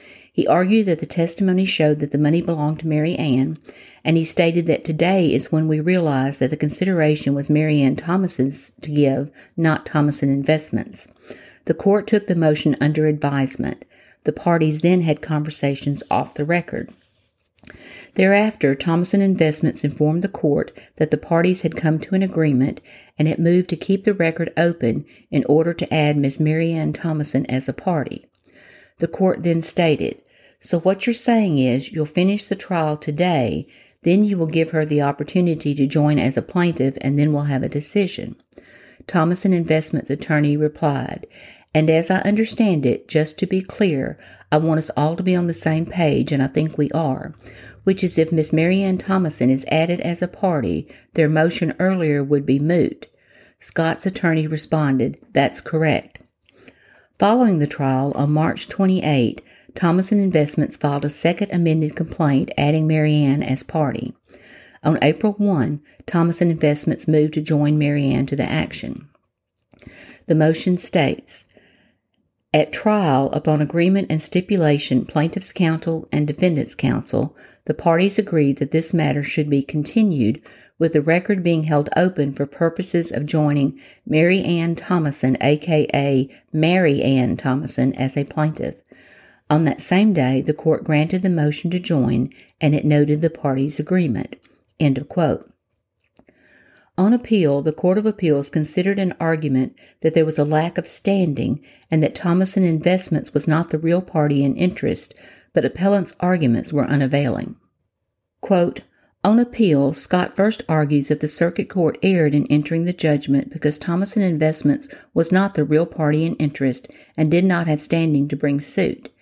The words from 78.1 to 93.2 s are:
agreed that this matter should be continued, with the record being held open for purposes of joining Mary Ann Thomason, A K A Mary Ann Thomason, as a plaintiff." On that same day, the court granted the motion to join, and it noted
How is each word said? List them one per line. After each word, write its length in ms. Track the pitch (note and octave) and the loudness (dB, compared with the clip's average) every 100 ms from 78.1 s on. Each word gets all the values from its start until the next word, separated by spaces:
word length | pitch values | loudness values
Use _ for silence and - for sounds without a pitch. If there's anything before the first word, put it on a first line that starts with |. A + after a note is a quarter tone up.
| G3+ | 0
agreed 400 | F#3+ D#3+ C#3+ C3+ | -2 0 2 0
that 140 | C3+ | -2
this 240 | D#3+ D#3+ E3 | -2 0 0
matter 260 | D3+ C#3+ | 0 0
should 260 | C#3+ - D3 | -2 -4 0
be 140 | C#3 | 0
continued, 800 | C3+ D#3 D3 A3+ G#3+ D3+ G#2+ C#3+ - - - _ | 0 -4 -2 0 2 2 0 -2 -8 -20 -20 _
with 140 | D#3+ | 0
the 80 | D#3+ | 2
record 420 | D3 F3 F#3 G3 | 2 0 0 -2
being 220 | E3+ D#3+ D#3 | 0 0 2
held 240 | D3 D3 - | 0 2 0
open 380 | F#3 F#3 C#3 | 0 0 -4
for 140 | C3+ C#3+ | -4 -8
purposes 640 | - E3 E3 F#3 F3 E3 | -2 -2 -2 -4 -2 -2
of 120 | - | -6
joining 560 | D3 D#3+ D3+ D3 C#3 - - - | -2 0 2 2 0 -2 -16 -20
Mary 380 | - D#3 F3 F#3+ | -2 2 4 2
Ann 320 | - E3+ E3+ | 0 -2 -2
Thomason, 640 | E3 - F3+ D3+ - C3 C3 | -4 -2 0 0 -2 0 2
A 160 | C#3 D3+ | 2 0
K 320 | E3+ D#3 - | 2 0 2
A 340 | C#3 C#3 C3+ C3 - _ | 0 2 0 0 -6 _
Mary 520 | D#3 D#3 F#3 E3+ C#3+ | 0 2 4 2 2
Ann 340 | - C3+ B2 - | 2 2 0 -2
Thomason, 560 | C3+ C3 D#3 - C3 | -2 -2 -4 -2 -2
as 240 | - C3+ C#3+ | 0 -4 -4
a 60 | |
plaintiff." 500 | C#3+ - D#3 D#3 - - _ - - - - _ _ | -4 -2 -2 -2 -8 -10 _ -20 -20 -20 -20 _ _
On 160 | D3+ D#3+ | 2 2
that 140 | - | -2
same 320 | - F#3 G#3+ | 0 2 4
day, 300 | F3 B2+ C3 | 2 2 0
the 140 | - D3+ | 0 -2
court 280 | D#3+ D3 | 0 0
granted 380 | - D3+ D#3 F#3 | 0 0 0 0
the 80 | F#3+ | 0
motion 400 | E3 D3+ D3 E3+ | 2 0 -2 -4
to 80 | F3+ | -4
join, 540 | F3+ D3+ A2+ - C#3 - - _ | -2 0 2 0 -2 -8 -20 _
and 140 | D3+ | 0
it 100 | D3 | 2
noted 380 | D3+ D3 D3 D3+ | 2 2 4 2